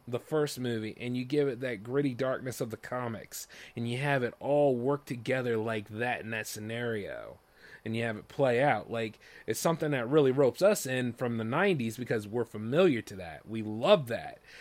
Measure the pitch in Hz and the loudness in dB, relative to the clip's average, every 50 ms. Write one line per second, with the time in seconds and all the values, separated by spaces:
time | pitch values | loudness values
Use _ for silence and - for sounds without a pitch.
0 | - - 120 117 - - 156 156 147 143 - - 127 123 117 113 107 110 - - | -8 -6 -6 -6 -4 -2 0 0 0 0 -2 -4 -2 -2 -2 -2 -4 -6 -8 -6
1 | - 123 123 127 127 127 139 147 143 139 127 113 131 127 120 101 104 120 123 139 | -6 -4 -4 -4 -4 0 2 2 2 2 0 -2 -4 -6 -6 -6 -8 -2 0 2
2 | 147 143 123 113 131 131 131 95 113 131 117 - 135 117 110 - - - - 123 | 2 2 0 0 -2 -2 -2 -2 -4 -8 -6 -6 -6 -6 -6 -10 -10 -8 -6 -4
3 | 123 117 110 98 - - - - - - - - - - - - 117 117 120 127 | -4 -4 -6 -8 -10 -12 -14 -14 -14 -14 -16 -20 -20 -14 -8 -6 -4 -4 -2 -2
4 | 139 147 143 135 123 117 - - - 120 143 147 147 143 131 120 120 131 143 143 | 0 2 2 2 2 0 -4 -4 -2 2 4 6 6 6 4 4 2 0 0 0
5 | - - 143 120 113 127 127 131 127 123 117 110 107 113 113 110 104 - 107 107 | -2 -8 -10 -8 -2 -2 -2 0 0 0 0 0 0 0 -2 -4 -4 -6 -6 -4
6 | 117 123 120 - - 110 113 110 107 - - 107 107 107 113 117 120 120 113 107 | -2 -2 -2 -4 -6 -6 -6 -6 -6 -6 -8 -8 -8 -6 -6 -4 -2 -2 -2 -4
7 | 98 80 65 57 55 55 62 - _ _ _ _ - - - - _ 110 113 113 | -4 -6 -8 -10 -10 -12 -16 -18 _ _ _ _ -20 -20 -20 -12 _ -4 -2 -2
8 | 113 117 110 104 - - - - 143 131 120 117 135 147 120 107 - - 110 117 | -2 -2 -4 -6 -8 -12 0 2 2 4 4 4 4 4 4 2 0 -4 -4 -4
9 | 113 113 107 - - - - - - - 110 - - 175 165 151 160 156 147 131 | -4 -4 -6 -12 -20 -20 -20 -16 -6 -4 -4 0 2 0 0 2 0 0 0 0
10 | 117 117 143 160 147 131 127 135 143 127 120 - 175 202 214 - - 131 131 127 | 0 4 4 6 6 6 6 6 4 4 4 4 4 4 4 4 0 -2 0 0
11 | 123 123 117 - 131 120 117 113 110 110 120 156 185 202 190 143 117 113 107 - | 0 -2 -2 -2 -2 -2 -2 -2 -2 0 0 2 4 4 2 2 0 -2 -2 -4
12 | 123 120 135 113 104 104 101 123 117 - - 107 107 110 127 160 190 185 139 113 | -4 -2 -2 -2 -2 -2 -2 -2 -2 -2 -4 -8 -6 0 2 6 6 6 6 4
13 | 104 - 104 95 90 85 78 73 - - 110 113 110 107 107 110 120 170 214 190 | -2 -6 -10 -10 -10 -10 -12 -14 -12 -8 -6 -6 -4 -4 -4 -2 6 6 6 6
14 | 143 113 113 95 78 76 60 - _ - - - | 6 0 -4 -6 -6 -8 -14 -14 _ -20 -20 -20